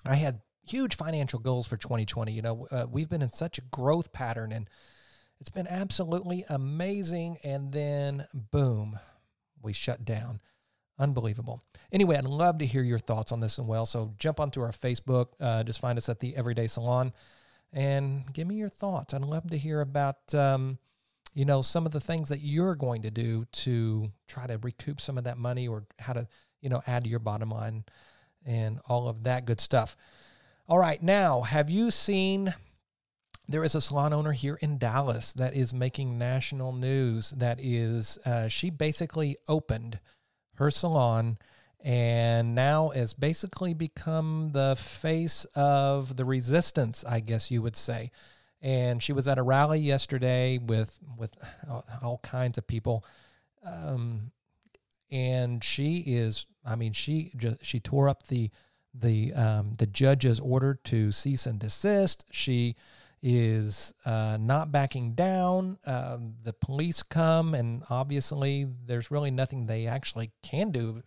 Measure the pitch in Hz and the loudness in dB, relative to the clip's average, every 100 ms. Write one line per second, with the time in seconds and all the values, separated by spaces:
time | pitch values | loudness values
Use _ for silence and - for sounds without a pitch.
0 | - 143 151 113 - _ - 254 254 - | 0 2 2 -4 -12 _ -8 -4 -2 -2
1 | 160 156 135 117 127 123 117 107 - 120 | -4 -2 -2 -2 -2 -2 -2 -6 -2 -2
2 | 110 117 110 110 117 113 - 127 120 143 | -2 -2 -4 -4 -4 -4 -4 -4 -2 -4
3 | 156 170 127 - 170 - 127 - 131 165 | -2 0 -2 -2 -6 -6 -8 0 2 2
4 | - - 120 113 110 110 101 - - - | 0 -6 -4 -4 -4 -6 -8 -14 -20 -20
5 | - - _ _ - 196 170 185 196 - | -20 -20 _ _ -10 -8 -4 -4 -2 -2
6 | 165 175 180 180 185 139 135 156 185 202 | -2 -2 -2 -6 -4 -4 -2 -2 -2 -4
7 | 165 170 170 165 143 139 139 147 147 143 | -4 -4 -6 -8 -6 -6 -4 -4 -2 -2
8 | 143 139 143 139 107 147 131 110 107 107 | -2 -4 -8 -10 -2 2 2 2 -2 -8
9 | - _ _ _ _ _ 107 98 - - | -14 _ _ _ _ _ -8 -4 -4 -4
10 | 113 110 120 107 - _ _ _ _ - | -4 -4 -6 -10 -14 _ _ _ _ -2
11 | 139 127 113 110 120 117 _ - - 190 | 0 2 0 -2 -6 -10 _ -20 -2 4
12 | 185 143 131 147 175 160 139 135 123 113 | 6 4 2 4 4 4 0 2 2 0
13 | - 110 107 117 110 - 117 110 113 120 | 0 -2 -2 -2 -2 -2 -2 -2 -2 -4
14 | 110 104 156 151 143 131 117 - 127 120 | -6 -2 -2 0 -2 -2 -6 -4 -2 -2
15 | - 127 123 _ 127 113 113 110 123 117 | 2 2 2 _ 0 0 -2 -2 -2 -2
16 | 120 113 123 135 120 117 113 - 117 127 | -2 -4 -4 -2 -2 0 -2 -2 0 2
17 | 127 - - - _ _ _ 135 139 139 | 0 -4 -20 -20 _ _ _ -2 0 2
18 | 139 139 131 151 170 214 208 - 196 180 | 0 -2 -6 -6 -4 -2 -4 -4 -4 -4
19 | 143 139 139 160 165 156 151 151 139 143 | -4 -4 -2 -4 -2 -4 0 0 0 2
20 | 139 - - 147 139 135 131 131 _ _ | 0 -2 -2 2 4 4 0 -4 _ _
21 | _ _ - 147 139 135 131 170 160 151 | _ _ -10 0 4 4 4 0 0 -2
22 | 151 165 143 143 147 151 185 156 131 117 | -2 -2 -2 -4 0 2 2 2 -2 -2
23 | 110 110 117 113 117 - 127 117 113 110 | -4 -2 0 0 -4 -4 0 2 2 0
24 | 107 - - - 123 110 123 - - 143 | -2 -8 -14 -10 -6 -6 -6 -8 -8 -8
25 | - 127 123 123 120 123 123 107 104 - | -6 -4 -4 -4 -4 -2 -2 -6 -8 -12
26 | 113 120 117 - _ _ 139 123 - 120 | -6 -6 -6 -12 _ _ -2 -2 0 -2
27 | 117 117 110 107 110 110 113 110 - - | 0 -2 -2 -2 -4 -4 -4 -6 -10 -18
28 | - _ _ _ 127 113 110 117 - 123 | -20 _ _ _ -2 0 0 -4 -2 0
29 | 120 113 123 127 120 113 - 127 110 - | 0 -2 -2 -2 0 -2 2 2 2 -6
30 | - - - _ _ _ - 175 170 151 | -20 -20 -20 _ _ _ 4 6 6 4
31 | 170 202 180 123 110 151 147 190 233 - | 4 6 6 4 2 2 4 4 2 2
32 | - 196 190 196 196 - - _ _ _ | 2 2 4 2 0 -4 -12 _ _ _
33 | _ _ _ - - 151 160 151 - 143 | _ _ _ -18 -4 0 2 0 0 0
34 | 147 151 151 131 139 156 151 139 120 127 | 2 2 0 0 -2 -2 -2 0 0 2
35 | 139 113 - - 127 139 120 127 127 143 | 0 -2 -4 -2 -2 0 0 0 -2 -2
36 | 131 120 123 127 - 135 131 127 131 135 | -4 -2 0 0 -2 -4 -4 -2 0 2
37 | 127 113 107 139 120 120 135 120 113 117 | 2 0 -2 -2 0 0 0 0 2 0
38 | 110 - 127 117 113 - 180 151 156 - | -2 -4 0 0 0 -2 -2 0 -2 0
39 | 170 160 147 139 - 156 - 113 117 107 | -4 -2 -2 -2 0 0 0 -4 -4 -10
40 | - _ _ _ _ - 143 - 175 156 | -14 _ _ _ _ 0 0 2 2 4
41 | 120 113 113 110 - _ _ _ 143 123 | 4 4 0 -4 -10 _ _ _ 0 2
42 | 117 117 117 117 117 120 135 156 156 139 | 4 4 4 4 2 4 4 4 2 0
43 | 113 - 143 170 190 - 180 160 160 - | -2 0 0 0 -6 -4 -4 -2 -4 -4
44 | 160 160 156 156 156 139 135 131 - - | -2 0 0 -2 0 2 2 0 -4 -4
45 | 160 160 165 - - 143 143 139 139 139 | 0 0 0 -2 -4 2 4 6 4 2
46 | 131 131 131 131 120 160 170 - 113 - | -2 -2 0 0 4 2 2 0 0 -2
47 | - 117 110 113 - 120 113 110 - 117 | -2 -2 0 -2 0 0 0 -2 -4 -4
48 | 117 - - - _ _ 135 127 123 120 | -8 -14 -20 -20 _ _ -2 2 2 0
49 | - 135 131 131 127 135 151 156 147 139 | 0 0 2 2 4 6 6 4 2 2
50 | - 131 127 127 127 127 117 110 107 - | 0 0 2 2 2 0 2 0 0 -6
51 | 143 117 113 - - - 151 120 - 120 | -18 -10 -10 -10 -18 -16 -10 -10 -10 -8
52 | 120 123 - 127 123 117 - 113 - 110 | -6 -6 -6 -2 -2 -2 -4 -2 0 -2
53 | - - _ _ _ _ 190 170 156 127 | -4 -20 _ _ _ _ -14 -10 -6 -4
54 | 117 113 113 - _ _ _ _ _ _ | -4 -6 -8 -14 _ _ _ _ _ _
55 | _ 135 127 127 123 120 - - 143 175 | _ -2 0 0 0 -2 -2 0 0 0
56 | 143 120 113 104 - _ 120 113 113 104 | 0 0 0 -2 -8 _ -6 -4 -2 -4
57 | - 156 160 123 113 117 - 120 - 139 | -2 -2 -2 -4 -4 -4 -4 -4 0 2
58 | 139 135 - 123 110 - _ _ _ 123 | 4 2 -2 -2 -2 -4 _ _ _ 0
59 | 117 110 117 135 110 107 104 113 104 98 | 2 4 2 2 2 2 0 0 0 4
60 | 135 139 127 113 127 131 135 135 - 117 | 6 6 4 2 2 2 2 0 0 2
61 | 107 101 139 135 123 107 107 - 202 202 | 2 2 0 -2 -2 -4 -4 0 2 4
62 | 190 - - - - 123 120 113 - - | 4 0 -6 -4 2 2 2 -2 -14 -20
63 | - _ 127 123 113 110 107 98 - - | -20 _ 2 4 4 4 0 -4 -8 -8
64 | - 110 110 110 110 143 151 143 135 131 | -2 0 0 0 2 2 2 2 2 0
65 | 120 117 185 185 180 185 185 196 143 127 | -2 2 2 4 2 2 0 -6 -6 -4
66 | 131 120 117 113 113 - - 139 170 - | -4 -8 -10 -8 -10 -4 -4 0 -2 -2
67 | - 160 160 165 165 143 117 120 - 123 | -2 2 4 4 2 0 -2 -4 -2 -2
68 | 135 139 - 147 139 139 139 123 123 120 | 0 -2 -2 -2 0 0 -4 -6 -4 -4
69 | 113 147 143 127 131 131 113 110 113 131 | -2 -2 0 0 -2 -2 -2 -2 -2 -2
70 | - 117 113 - - 143 214 135 113 113 | -4 -6 -8 -10 -6 -2 0 0 -2 -6